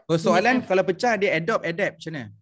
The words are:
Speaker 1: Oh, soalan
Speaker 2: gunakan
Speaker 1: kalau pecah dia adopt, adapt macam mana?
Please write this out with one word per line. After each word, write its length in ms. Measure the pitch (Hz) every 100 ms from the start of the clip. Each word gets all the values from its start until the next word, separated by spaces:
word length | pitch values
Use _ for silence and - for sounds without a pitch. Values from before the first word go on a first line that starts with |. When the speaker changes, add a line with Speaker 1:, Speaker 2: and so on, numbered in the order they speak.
| -
Speaker 1:
Oh, 100 | 165
soalan 460 | 180 175 226 254
Speaker 2:
gunakan 60 | -
Speaker 1:
kalau 140 | 190 190
pecah 320 | 175 240 214
dia 160 | 196
adopt, 320 | 160 165 220 170
adapt 320 | 170 175 -
macam 140 | 165
mana? 100 | 151 107 104